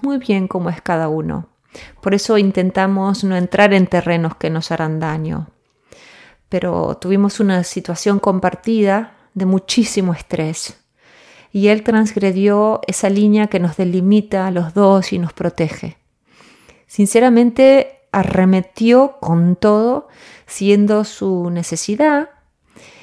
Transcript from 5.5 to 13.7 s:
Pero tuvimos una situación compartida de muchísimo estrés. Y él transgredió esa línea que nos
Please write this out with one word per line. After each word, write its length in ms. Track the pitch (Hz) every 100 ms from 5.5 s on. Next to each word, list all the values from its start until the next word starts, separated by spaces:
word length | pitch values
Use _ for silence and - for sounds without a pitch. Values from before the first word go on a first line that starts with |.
| _ _ _ _ - - - - _ _
Pero 480 | 185 180 170 160 -
tuvimos 420 | 180 196 202 -
una 240 | 202 180
situación 560 | 175 185 - 170 208 202
compartida 960 | 202 190 185 - 226 226 202 202 226 _ _
de 140 | 190 190
muchísimo 640 | 190 - - 208 202 185
estrés. 640 | 165 - 175 156 160 - - _ _ _ _ - - _
Y 180 | 196 208
él 120 | 214
transgredió 1000 | 220 220 214 202 196 185 202 202 214 220 -
esa 240 | - 196
línea 380 | 202 208 208 208
que 120 | 185
nos 180 | 175